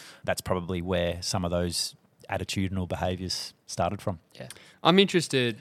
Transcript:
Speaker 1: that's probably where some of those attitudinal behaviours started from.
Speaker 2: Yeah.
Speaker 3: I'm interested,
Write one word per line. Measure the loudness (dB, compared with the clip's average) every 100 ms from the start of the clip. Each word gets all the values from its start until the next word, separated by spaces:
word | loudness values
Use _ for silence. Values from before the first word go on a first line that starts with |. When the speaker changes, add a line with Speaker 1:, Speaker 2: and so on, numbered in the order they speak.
| -18 -10
Speaker 1:
that's | -4 -2
probably | 0 -2 0 -4
where | 0 2 2 -2
some | -2 0
of | 2
those | 2 0 0 -4 -8 _ _ -6
attitudinal | -6 -4 -2 -2 -2 -4
behaviours | -2 -2 -2 -4 -6 -8 -14 -10
started | -2 -2 -2
from. | -6 -6 _
Speaker 2:
Yeah. | -18 -16 -18 -20 -2
Speaker 3:
I'm | 4 6
interested, | 6 4 2 2 2 0